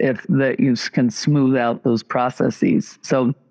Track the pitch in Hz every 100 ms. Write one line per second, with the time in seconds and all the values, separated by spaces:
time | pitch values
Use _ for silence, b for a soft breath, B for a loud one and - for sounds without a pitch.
0 | 139 127 - 143 135 - 135 120 - -
1 | 123 - - 147 131 131 120 117 135 113
2 | - 127 123 - 131 - - - - -
3 | - 135 123 - _